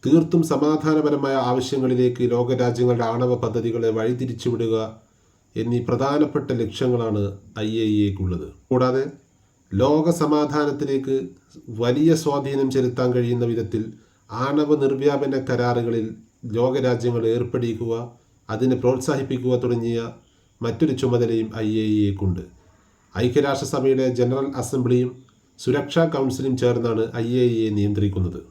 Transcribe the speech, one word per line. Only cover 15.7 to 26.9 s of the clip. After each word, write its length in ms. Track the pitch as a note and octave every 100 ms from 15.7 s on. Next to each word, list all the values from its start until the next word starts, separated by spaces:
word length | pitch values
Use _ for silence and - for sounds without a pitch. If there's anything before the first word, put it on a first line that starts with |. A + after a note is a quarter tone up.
| A#2+ A#2 A2+ A2 A2 - _ A#2+
ലോകരാജ്യങ്ങൾ 720 | A2 B2+ C3 C3 B2 A#2+ A#2+ A2+
ഏർപ്പെടിക്കുക, 680 | A#2+ B2 B2+ A#2+ A2+ A#2 A2+ A#2+ - _ _ -
അതിനെ 260 | A2 B2+ B2
പ്രോത്സാഹിപ്പിക്കുക 800 | B2 C3 - C#3 C3+ C3 B2 B2
തുടങ്ങിയ 420 | B2 A#2+ A#2 A#2 A#2 - _ _ _ _
മറ്റൊരു 320 | A#2 A2 D#3
ചുമതലയും 560 | C3+ B2+ A#2+ A#2 A2+ A2 A2
ഐ 100 | A2 A2
എ 60 | A2
ഇ 120 | G#2+ G#2
എക്കുണ്ട്. 360 | G2 G2 F2 E2+ - _ _ _ _ _ F#2
ഐക്യരാഷ്ട്രസഭയുടെ 920 | B2 C3 C#3 C#3 - C#3 C3 C3 C3
ജനറൽ 380 | A#2+ B2 C3 C3+ C3+
അസംബ്ലിയും 540 | A#2 C3+ B2 B2 B2 - - _ _ _
സുരക്ഷാ 440 | - C#3 - F3 D#3+
കൗൺസിലും 480 | D3 C3 - C3+ B2
ചേർന്നാണ് 460 | B2 A#2+ A#2